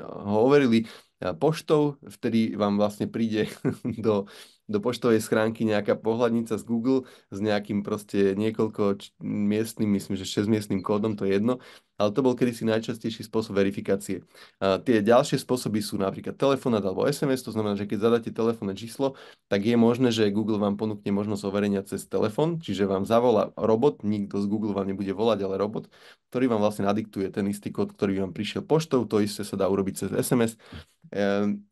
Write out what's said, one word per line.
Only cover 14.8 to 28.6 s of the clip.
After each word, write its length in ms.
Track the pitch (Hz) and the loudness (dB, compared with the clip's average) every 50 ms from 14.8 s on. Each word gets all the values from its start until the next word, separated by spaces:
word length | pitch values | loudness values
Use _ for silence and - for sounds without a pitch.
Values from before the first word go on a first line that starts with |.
tie 180 | 80 - 117 110 | 2 4 4 4
ďalšie 380 | 104 107 117 123 147 - 151 131 | 6 6 6 6 6 4 -2 -4
spôsoby 420 | - - 127 127 - 117 104 110 | 0 -2 -4 -2 -2 -2 -2 -2
sú 160 | 104 - 110 | -4 -4 -4
napríklad 380 | 98 95 95 - - - 95 - | -4 -4 -4 -4 -6 -10 -12 -4
telefonát 480 | - 139 139 139 131 - 135 117 104 | 0 0 2 2 2 0 0 0 0
alebo 240 | 98 95 92 95 107 | 0 -2 -2 0 0
S 160 | 131 147 - | 0 0 0
M 80 | 160 139 | 0 -2
S, 160 | 131 127 - | -2 -2 -4
to 80 | 113 107 | -6 -4
znamená, 240 | 110 107 104 101 101 | -2 -2 -2 -2 -2
že 80 | 104 | -4
keď 120 | 101 117 101 107 117 | -4 -4 0 2 2
zadáte 200 | 117 113 113 110 101 | 2 2 0 -4 -4
telefónne 400 | - 113 117 117 113 - 98 95 | 0 0 0 0 -2 -4 -6 -6
číslo, 400 | 98 113 113 - - 135 135 135 - - - - _ _ | -8 -10 -14 -6 -2 -2 -2 -2 -6 -14 -20 -20 _ _
tak 160 | _ 101 101 | _ -2 0
je 160 | 101 117 120 120 | 2 2 4 6
možné, 320 | 113 117 120 120 131 123 | 6 6 6 4 2 2
že 240 | 113 113 107 104 98 | 4 4 2 2 2
Google 240 | 107 107 104 107 101 | 0 0 0 0 0
vám 160 | 104 101 101 | 0 0 0
ponúkne 400 | 101 110 110 104 104 - 104 101 | 0 -2 -4 -6 -6 -4 -2 0
možnosť 320 | 98 104 107 107 101 104 | 0 0 -2 -4 -4 -4
overenia 400 | 98 95 101 101 104 101 95 98 | -2 -2 0 0 0 0 -2 -2
cez 180 | - 98 98 - - | -4 -8 -8 -8 -4
telefón, 480 | - 95 98 110 107 - 151 165 170 160 | -2 0 0 0 0 0 0 0 -2 -4
čiže 320 | - - 98 92 101 95 | -6 -6 -2 0 0 0
vám 160 | 98 95 98 | 0 0 0
zavolá 480 | 92 113 117 123 127 110 101 - - - | 2 2 4 4 4 4 4 2 0 -2
robot, 480 | - 95 110 110 110 127 147 131 - | -2 0 2 2 4 4 2 2 0
nikto 400 | - 104 107 104 101 98 - 101 | -2 -2 -2 -2 -4 -4 -2 -2
z 80 | 101 98 | -2 -2
Google 240 | 107 110 107 107 98 | -2 -2 -2 -2 -2
vám 160 | 98 95 98 | -2 -2 -4
nebude 240 | 95 98 101 95 98 | -4 -4 -4 -4 -2
volať, 320 | 92 113 117 107 98 98 | 0 2 2 2 0 0
ale 160 | 95 95 95 | -4 -2 -2
robot, 260 | 98 107 113 - - - _ - - - - _ _ _ | -2 -2 -2 -8 -10 -12 _ -20 -20 -20 -20 _ _ _
ktorý 240 | - 127 131 127 | -2 0 0 2
vám 80 | 113 104 | 2 2
vlastne 240 | 104 107 104 101 98 101 | 2 0 0 0 0 0
nadiktuje 400 | 104 110 113 - - 104 95 92 | 0 0 -2 -4 -4 -4 -4 -4
ten 160 | - 107 98 | -2 -2 -2
istý 240 | 101 101 101 - 110 | -2 -2 -4 -8 -8
kód, 240 | - - 101 101 - | -4 -4 -4 -4 -2
ktorý 340 | - 104 98 98 95 98 90 | -2 -2 0 0 -2 -2 -4
vám 60 | 85 | -4
prišiel 320 | - 104 104 - 98 | -6 -6 -6 -6 -6